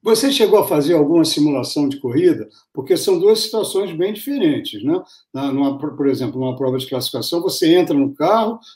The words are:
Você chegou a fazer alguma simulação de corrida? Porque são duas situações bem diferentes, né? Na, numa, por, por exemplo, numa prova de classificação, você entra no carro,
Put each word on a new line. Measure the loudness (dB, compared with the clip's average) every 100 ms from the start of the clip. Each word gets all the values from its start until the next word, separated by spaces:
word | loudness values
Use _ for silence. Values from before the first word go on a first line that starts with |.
Você | 2 2 2
chegou | 2 4 4
a | 4
fazer | 0 2
alguma | 2 4 4 2
simulação | 2 0 0 -4 -2 -2
de | -2
corrida? | -2 2 2 2 -6 _ _
Porque | -12 -2 -2
são | 0 2
duas | 4 2
situações | 0 -4 -2 -4 -4
bem | -4 -4
diferentes, | -4 -6 0 0 0 -6 -6
né? | -2 -4 -4 -20 _
Na, | -6 -4
numa, | 0 -2 -2
por, | -8 -2
por | -2
exemplo, | 0 -4 -4
numa | -6 -2
prova | -2 -2
de | -4
classificação, | -6 -6 -6 -4 -4
você | -4 0 4 4
entra | 4
no | 0 0
carro, | 0 2 2 0 -6 -14